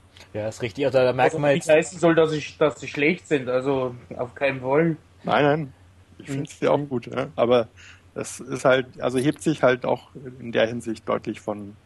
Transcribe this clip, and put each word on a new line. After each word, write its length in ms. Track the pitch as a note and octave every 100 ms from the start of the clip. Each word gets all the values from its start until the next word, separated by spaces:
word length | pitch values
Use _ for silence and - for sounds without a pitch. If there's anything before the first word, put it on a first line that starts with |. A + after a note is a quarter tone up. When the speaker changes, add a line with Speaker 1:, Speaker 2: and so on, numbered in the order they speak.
| _ - -
Speaker 1:
Ja, 160 | G#2+ G#2+
ist 140 | -
richtig. 240 | A#2+ C#3 C#3
Also 120 | C3
da 140 | B2+
merkt 220 | B2+ B2+
Speaker 2:
Was 60 | D#3
Speaker 1:
man 120 | D3
Speaker 2:
nicht 140 | C#3 -
Speaker 1:
jetzt 80 |
Speaker 2:
heißen 240 | D#3 E3+ E3+
soll, 160 | E3
dass 180 | E3 D#3
ich, 240 | D3+ - -
dass 220 | D3+ -
sie 80 | C3
schlecht 400 | D3 D3+ F3+ -
sind. 200 | D3 B2
Also 460 | B2+ C3+ C3+ B2+ B2 - -
auf 180 | B2
keinen 260 | - C#3 C3
Fall. 340 | B2+ D3 E3+ D3+ _ _
Speaker 3:
Nein, 220 | A2 A2+
nein. 280 | D3 D#3 C3+ - _ _ _ -
Ich 100 | -
Speaker 2:
Mhm. 40 |
Speaker 3:
find's 280 | C#3 D#3 -
ja 100 | C#3
auch 80 | D3
gut, 280 | C#3+ B2 A#2+
ja. 220 | A#2+ C#3 -
Aber 320 | B2+ B2 A2+ - - - _ -
es 220 | A#2 -
ist 260 | B2 C3+
halt, 360 | C3+ C3 B2+ -
also 180 | C3 B2+
hebt 240 | C#3+ -
sich 220 | E3+ D3
halt 200 | B2+ B2+
auch 180 | B2+ B2+ - - C3 C3
in 140 | A#2+
der 160 | A#2 A2+
Hinsicht 400 | A#2+ A2+ A2 -
deutlich 320 | A2 A#2+ A2
von, 360 | - G#2 G2+ G#2+